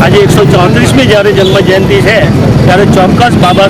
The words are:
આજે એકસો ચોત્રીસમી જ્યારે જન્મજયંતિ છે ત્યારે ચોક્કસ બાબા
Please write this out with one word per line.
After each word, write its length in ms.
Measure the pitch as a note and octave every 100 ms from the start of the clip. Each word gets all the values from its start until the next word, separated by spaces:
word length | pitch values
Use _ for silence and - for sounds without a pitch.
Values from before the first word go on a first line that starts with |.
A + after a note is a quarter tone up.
આજે 140 | - G#4
એકસો 200 | G4+ - G#4
ચોત્રીસમી 520 | F#3 F3+ A3+ A#3+ C4 B3+
જ્યારે 240 | G#3 G3+ F#3+
જન્મજયંતિ 600 | F#3+ F#3+ F3 F#3+ F#3+ G3+ F#3
છે 80 | G#3+ G3 - - -
ત્યારે 220 | D3 F3+ G3+ -
ચોક્કસ 420 | F#3 - A#3+ -
બાબા 240 | F3 F3+ G3